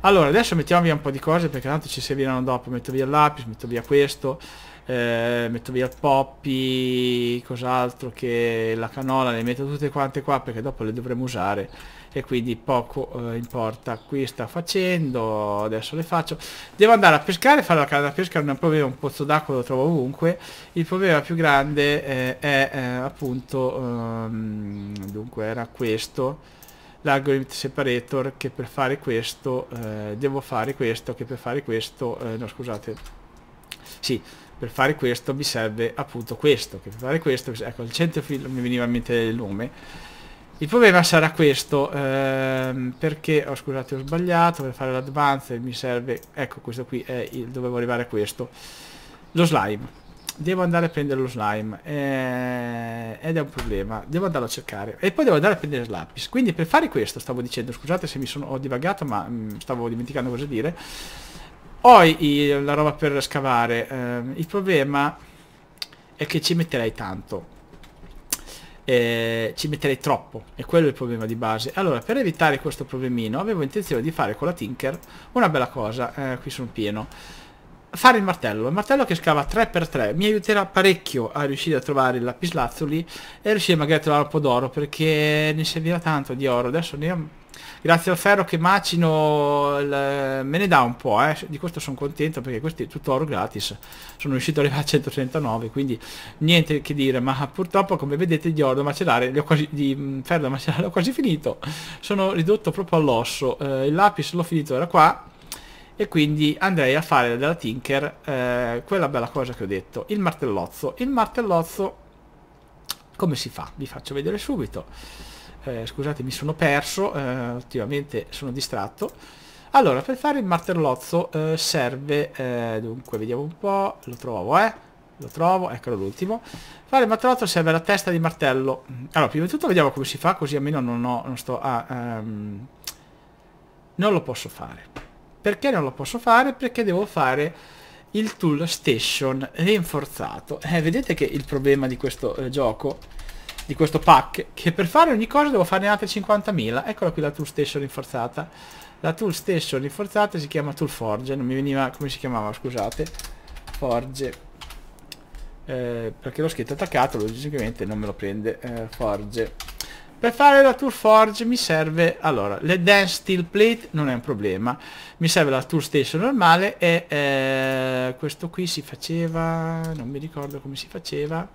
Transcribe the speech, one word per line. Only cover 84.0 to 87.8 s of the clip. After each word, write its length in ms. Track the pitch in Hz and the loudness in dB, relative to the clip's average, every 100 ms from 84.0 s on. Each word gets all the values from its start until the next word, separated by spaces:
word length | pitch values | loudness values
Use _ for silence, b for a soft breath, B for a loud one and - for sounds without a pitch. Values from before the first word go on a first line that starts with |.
trovare 200 | 156 147 | 4 2
un 60 | 143 | 4
po' 100 | 156 | 2
d'oro, 300 | 143 123 131 | 4 2 2
perché 840 | 151 147 - 156 151 151 151 151 | -4 -6 0 2 2 2 2 2
ne 100 | 156 156 | 0 -2
servirà 340 | 165 160 175 | -2 -2 0
tanto 340 | 170 151 135 | 0 -2 -2
di 140 | 127 135 | -2 2
oro. 220 | 123 123 | 2 2
Adesso 260 | 151 165 143 | -2 -4 -4
ne 160 | 160 | -4
ho... 160 | 175 151 - - B B B | -4 -6 -14 -20 B B B